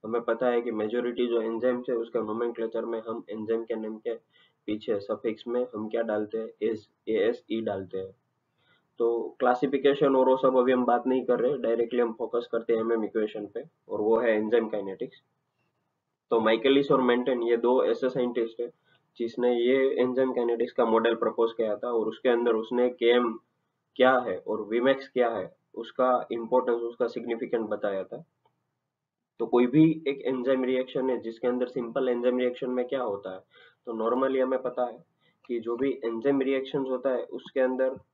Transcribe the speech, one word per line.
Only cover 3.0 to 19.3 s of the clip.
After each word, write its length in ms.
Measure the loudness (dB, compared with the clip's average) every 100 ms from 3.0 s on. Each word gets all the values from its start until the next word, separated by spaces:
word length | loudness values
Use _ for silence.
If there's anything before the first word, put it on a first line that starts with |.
| -6
हम 160 | -10 -8
enzyme 320 | -10 -4 -4
के 120 | -2 -6
name 200 | -6 -8
के 140 | -8 -8 _ _ _ _ -8
पीछे 300 | -6 -2 -4
suffix 460 | -4 -4 -4 -6 -4
में 140 | -4 -4
हम 140 | -6 -6
क्या 140 | -4 -2
डालते 280 | -2 -2 -6
हैं? 100 | -8 -4
एस, 240 | -4 -4 -10 _ -4
एएसई 520 | 2 2 0 _ -4
डालते 360 | -4 -6 -6 -8
हैं। 120 | -10 -14 _ _ _ _ _ _ _ _
तो 80 | 0 0 -4 0
classification 760 | 2 2 0 2 2 4 4 4
और 120 | 4
वो 80 | 6
सब 200 | 4 4
अभी 140 | 4
हम 120 | 4
बात 220 | 4 2 2
नहीं 180 | 0
कर 160 | 2 0
रहे, 180 | 2 0
directly 420 | 0 0 0 0
हम 120 | -2 -2
focus 300 | -4 -4 -4
करते 200 | -6 0
हैं 80 | 0
एमएम 240 | 2 0
equation 420 | 0 -2 -2 -4 -10
पे, 100 | -10 -14 _ _
और 120 | -2
वो 180 | 2 2
है 160 | 4 2
enzyme 320 | 2 0 0
kinetics। 540 | -6 -6 -8 -10 -12 _ _ _ _ _ _ _ _ _ _ _
तो 100 | 0
Michaelis 500 | 2 2 4 4 4
और 100 | 2
Manton 400 | 4 2 2 0
ये 140 | 2 2 4
दो 160 | 2
ऐसे 240 | 2 0 -2
scientist 500 | -2 -2 -2 -4 -6
हैं 100 | -10 _ _ _ _ _
जिसने 340 | -8